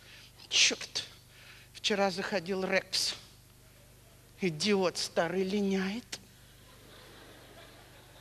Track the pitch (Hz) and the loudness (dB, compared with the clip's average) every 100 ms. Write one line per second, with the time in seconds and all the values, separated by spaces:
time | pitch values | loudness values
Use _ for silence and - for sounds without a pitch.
0 | - - - - - - - - - - | -18 -20 -20 -20 -2 4 4 2 -4 -8
1 | - - - - - - - - - 202 | -8 -12 -20 -20 -20 -20 -20 -6 0 2
2 | 196 180 190 202 165 190 185 190 - - | 2 0 -2 -2 -2 -2 2 0 2 0
3 | - - - - - - - - - - | 0 -4 -12 -20 -20 -20 -20 -20 -20 -20
4 | - - - - 190 156 185 202 180 - | -20 -20 -20 -4 -2 0 2 4 2 0
5 | - - 170 180 190 208 196 190 190 220 | -2 0 0 0 0 2 2 2 0 -4
6 | - - - - - - - - - - | -8 -12 -14 -20 -20 -20 -20 -20 -20 -20
7 | - - - - - - - - - - | -20 -20 -20 -20 -20 -20 -20 -20 -20 -20
8 | - - | -20 -20